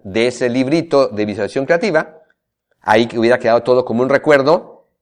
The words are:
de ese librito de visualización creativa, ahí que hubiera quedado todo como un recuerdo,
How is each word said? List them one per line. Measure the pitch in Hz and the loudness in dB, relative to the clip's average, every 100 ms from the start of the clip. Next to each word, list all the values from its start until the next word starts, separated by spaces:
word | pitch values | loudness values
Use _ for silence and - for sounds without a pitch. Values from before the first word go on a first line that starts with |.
de | 98 95 120 | -8 -2 -2
ese | 120 123 | -2 -2
librito | 120 127 165 151 139 131 | -2 -2 -2 0 0 0
de | 104 104 | -2 -6
visualización | 104 101 139 135 | -4 -6 -4 -2
creativa, | 165 208 156 165 - _ _ _ _ _ _ | 0 0 -2 -4 -10 _ _ _ _ _ _
ahí | - 110 120 | 0 2 2
que | 113 | 0
hubiera | 113 120 | 0 2
quedado | 113 117 | 2 0
todo | 120 127 123 | 2 0 0
como | 113 | -2
un | 131 | 0
recuerdo, | 139 151 143 135 170 - - _ _ | 0 2 2 4 0 -2 -20 _ _